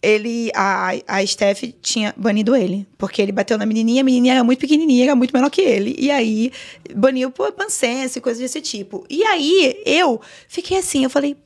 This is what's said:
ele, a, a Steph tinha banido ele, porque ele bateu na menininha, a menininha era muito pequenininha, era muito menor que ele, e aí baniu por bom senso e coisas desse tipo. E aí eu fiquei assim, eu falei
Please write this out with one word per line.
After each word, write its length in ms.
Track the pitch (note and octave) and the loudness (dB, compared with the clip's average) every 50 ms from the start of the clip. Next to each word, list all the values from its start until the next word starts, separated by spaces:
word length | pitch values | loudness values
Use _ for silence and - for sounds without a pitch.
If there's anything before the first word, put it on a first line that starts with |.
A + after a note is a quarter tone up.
ele, 500 | - G3+ G#3+ G#3+ G#3+ A#3 A#3 A#3 A#3 A3 - | 4 2 2 2 0 -4 -4 -4 -4 -4 -2
a, 360 | - G3 G3 F#3+ F#3 F#3 F#3 F#3 - - - | 0 0 0 0 0 -2 -4 -4 -6 -6 -4
a 180 | - G3 G3 | -4 -2 -2
Steph 380 | G3 - - G#3+ G3+ G3+ G3 - A#3 - _ | -2 -2 0 0 0 0 -2 -6 -14 -14 _
tinha 320 | - - - A#3 G#3+ G#3 - | -8 -6 -4 -2 -4 -4 -6
banido 400 | - F#3+ A3+ G#3 G#3+ G#3+ G#3 B3+ | -4 -2 -2 0 0 2 2 2
ele, 320 | C4+ G3 F#3 F3+ G3+ G3 _ _ _ | 2 2 0 -2 -4 -6 _ _ _
porque 240 | - F#3+ - - | -8 -6 -2 -2
ele 100 | G3+ G3 | -2 0
bateu 260 | G3+ G3+ G3+ - A#3 G#3+ | 0 -4 -2 -2 -2 -2
na 80 | G#3 | 0
menininha, 360 | A3 A3 A3 A3+ A3+ A#3+ C4 | -2 0 0 0 2 2 2
a 20 | C4+ | 2
menininha 320 | C4 B3+ B3 A#3+ B3+ B3+ | 4 4 4 4 4 4
era 80 | C4 A#3+ | 4 4
muito 160 | A#3 B3+ B3+ | 2 2 0
pequenininha, 460 | - C#4 D4+ D4+ E4 D#4 C4 B3 B3 | 2 2 2 2 4 4 4 4 4
era 100 | C#4 D4 | 4 4
muito 180 | B3 B3 B3+ - | 2 2 2 2
menor 160 | B3+ B3+ D4 | 2 0 2
que 120 | - - | 2 2
ele, 340 | G4 D#4+ A3 G3 G3+ G#3+ - - | 2 2 2 2 0 -4 -4 -2
e 140 | B3+ C#4 | 0 0
aí 400 | C#4+ C#4 A#3 A3 A3 G#3+ A3+ B3+ - - - - - - _ - - | 0 0 0 0 0 0 -2 -2 -4 -8 -18 -20 -20 -20 _ -12 -4
baniu 360 | G#3+ G3+ C4+ C4+ B3+ B3+ C4 | 2 2 2 2 2 -4 -4
por 200 | B3+ - - G#4 | -4 -4 -4 -4
bom 180 | G#4 - G4 G#4 | -4 -6 -6 -6
senso 500 | - - - A#3 A#3+ C4 C4+ B3+ B3+ C4 | -4 -2 -2 -2 -2 -2 -4 -6 -6 -4
e 20 | |
coisas 200 | A#3 C4 A#3 A3+ | -4 -4 -4 -4
desse 200 | B3+ B3+ - D#4 | -6 -8 -8 -8
tipo. 420 | D4+ - - G#3+ G3 - - F3 - - | -8 -8 -10 -10 -12 -10 -12 -14 -12 -8
E 140 | - D#4 G#4+ | -2 0 2
aí 580 | A4 G4+ E4+ C#4 D4 F4 F#4+ E4 G#3 - - - | 2 2 0 2 4 4 4 4 4 0 -2 -2
eu 360 | - C#4+ D#4+ F#4 D#4 A#3 A3 - - - - - _ | 0 2 4 4 2 0 -2 -6 -14 -20 -20 -20 _
fiquei 300 | - - F4 - F#4 F#4+ | -10 -10 -6 -2 -2 -2
assim, 260 | F#4 - - C#4 C4 | -2 0 0 0 0
eu 60 | C4 | 2
falei 260 | - C#4+ C#4 C#4+ C#4+ - _ | 0 0 -2 -2 -4 -6 _